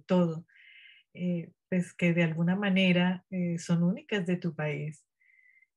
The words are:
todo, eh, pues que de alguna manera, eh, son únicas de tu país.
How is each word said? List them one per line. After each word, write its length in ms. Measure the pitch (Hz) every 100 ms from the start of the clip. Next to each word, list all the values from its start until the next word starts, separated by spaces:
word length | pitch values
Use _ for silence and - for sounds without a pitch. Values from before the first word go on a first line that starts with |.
| -
todo, 400 | 180 170 160 - _ - - - - _
eh, 360 | - 180 175 160 _ -
pues 240 | 185 175
que 220 | - 175
de 80 | 170
alguna 320 | 170 160 170
manera, 680 | 190 208 190 185 180 180 185 -
eh, 280 | 185 175 170
son 240 | - 170
únicas 420 | 175 240 - 208
de 120 | 175 180
tu 180 | 175
país. 500 | 156 151 147 151 151 _ _ _ _ _ _ _